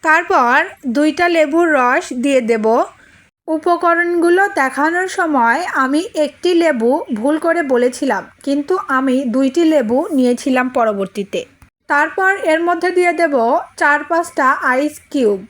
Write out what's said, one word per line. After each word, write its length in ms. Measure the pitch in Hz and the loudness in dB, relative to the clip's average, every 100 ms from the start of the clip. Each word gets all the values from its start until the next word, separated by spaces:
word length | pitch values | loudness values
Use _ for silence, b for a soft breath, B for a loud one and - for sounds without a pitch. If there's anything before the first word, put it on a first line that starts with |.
তারপর 520 | 330 320 339 359 240 269 359 - 277 233 | 2 2 2 2 4 2 0 -8 -4 0
দুইটা 300 | 302 302 349 | 0 2 0
লেবুর 320 | 330 302 320 349 294 | 2 2 2 2 2
রস 280 | 247 285 349 254 | 2 0 -4 -4
দিয়ে 160 | 277 269 226 | 0 0 0
দেব। 160 | 226 214 240 381 - b b b _ - | 0 2 0 -2 -8 b b b _ -6
উপকরণগুলো 960 | 311 349 339 349 339 349 349 339 359 403 370 | -4 0 0 2 2 0 0 2 2 2 0
দেখানোর 480 | 262 262 311 349 370 - | -2 0 -2 -2 -4 -4
সময় 420 | 339 285 233 262 359 339 | 0 2 2 0 -2 -2
আমি 160 | 262 294 392 320 | 0 -2 -2 -4
একটি 260 | 302 - 349 349 | -4 -2 0 2
লেবু 280 | 330 262 226 294 - 208 | 2 2 0 0 -2 -4
ভুল 160 | 254 311 | -2 0
করে 160 | 330 330 285 | 0 -2 0
বলেছিলাম, 500 | 247 247 254 277 196 - _ | 0 0 -2 -4 -4 -6 _
কিন্তু 300 | - 285 285 370 370 269 | -4 -4 -2 -4 -2 -2
আমি 200 | 269 254 269 | 0 0 0
দুইটি 280 | 247 269 302 320 | 0 0 2 2
লেবু 260 | 311 220 254 339 277 | 2 2 -2 0 0
নিয়েছিলাম 500 | 247 247 285 254 254 254 | 0 0 0 0 0 0
পরবর্তীতে। 640 | 226 202 196 208 196 180 - _ - _ - | 0 -2 -6 -6 -6 -8 -10 _ -20 _ -2
তারপর 400 | 294 311 349 381 392 330 | 0 0 0 0 0 0
এর 80 | 320 339 | 0 0
মধ্যে 240 | 349 359 359 | 0 0 0
দিয়ে 140 | 349 320 | 0 0
দেব 140 | 330 277 233 302 - - | 0 2 2 0 -4 -2
চার 180 | 311 294 285 | 0 0 0
পাঁচটা 380 | 330 339 - 262 - 277 | -2 -2 0 0 2 0
আইস 220 | 254 294 302 _ | 0 -2 -6 _
কিউব। 280 | 285 226 196 | 0 0 -2